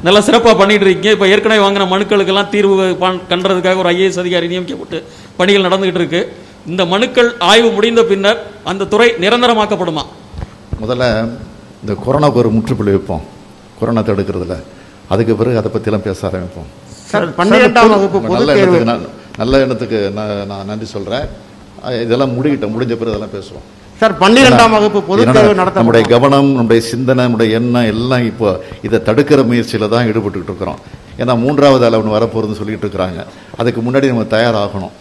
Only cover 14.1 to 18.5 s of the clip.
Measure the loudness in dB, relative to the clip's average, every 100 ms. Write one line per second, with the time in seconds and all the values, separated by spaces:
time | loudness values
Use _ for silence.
14.1 | -2 -2 -6 -6 -10 -12 -20 -20 -20 -4
15.1 | -2 0 2 0 0 -2 -4 -4 -4 -4
16.1 | -6 -6 -6 -10 -14 -18 -20 -20 -20 -6
17.1 | -4 -4 -2 2 4 4 6 4 4 2
18.1 | -2 -2 0 2